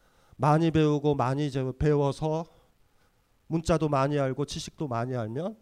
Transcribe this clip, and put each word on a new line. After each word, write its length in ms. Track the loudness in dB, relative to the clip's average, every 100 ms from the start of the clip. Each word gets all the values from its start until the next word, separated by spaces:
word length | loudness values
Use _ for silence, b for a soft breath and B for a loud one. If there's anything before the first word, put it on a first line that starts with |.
| _ _ _ -2
많이 340 | 2 4 4
배우고 440 | 4 4 2 2 2
많이 300 | 0 0 -2
이제 180 | -2 -4 0
배워서 640 | 2 2 0 -2 -4 -4 -6 _ _ _ _ _ _ _ _ _ -6
문자도 400 | -4 0 0 2
많이 300 | 2 2 0
알고 260 | 0 -2 -6
지식도 400 | -8 -12 -10 -6
많이 280 | -4 -4 -4
알면 400 | -4 -6 -6 -8